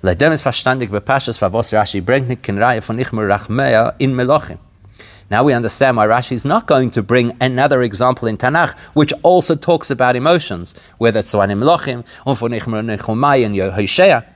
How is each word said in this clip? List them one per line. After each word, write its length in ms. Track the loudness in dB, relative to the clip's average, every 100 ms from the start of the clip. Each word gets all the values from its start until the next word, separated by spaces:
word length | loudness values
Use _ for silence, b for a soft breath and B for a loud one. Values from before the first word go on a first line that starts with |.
Leidem 300 | 0 2 2
ist 100 | 2
verstandig 480 | -2 -2 -2 -2 -2
bei 100 | -6
Pashas, 400 | -2 -2 -2 -2
was 320 | -2 -2 0
Rashi 320 | 0 0 -4
bringt, 240 | 0 0 0
nit 140 | -6
kein 160 | -6 0
Raya 240 | 0 0
von 160 | -4 -6
Nichmar 300 | -4 -2 0
Rachmea 640 | -2 -2 -2 2 2 2 0
in 160 | -2 0
Melachim. 420 | 0 0 -2 -18 -20 _ -20 B B B B
Now 140 | 2
we 100 | 2
understand 440 | 2 -2 0 2 4
why 100 | 2
Rashi 260 | 2 0
is 120 | -6 -2
not 220 | -2 2
going 240 | 2 2
to 100 | -2
bring 340 | 0 2 2 -2
another 400 | -2 2 2 2
example 460 | 0 0 0 0 -4
in 100 | -2
Tanakh, 400 | 0 0 0 -4 B
which 200 | 0 0 2
also 320 | 2 4 2 -2
talks 340 | 2 0 0
about 260 | 0 0 2
emotions, 600 | 2 0 0 -10 -12 -18 B B
whether 220 | 0 0
it's 120 | -2
the 60 | 0
one 120 | 0
in 80 | 2
Melachim, 460 | 2 2 -2 -10 -12 B -4
or 100 | -2
for 140 | -2
Nichmar 340 | -6 -4 -6
Nechumai 600 | -4 -6 -4 -2 2 2
in 100 | 2
Yehoshea. 680 | 0 -2 -2 -2 2 4 4 -2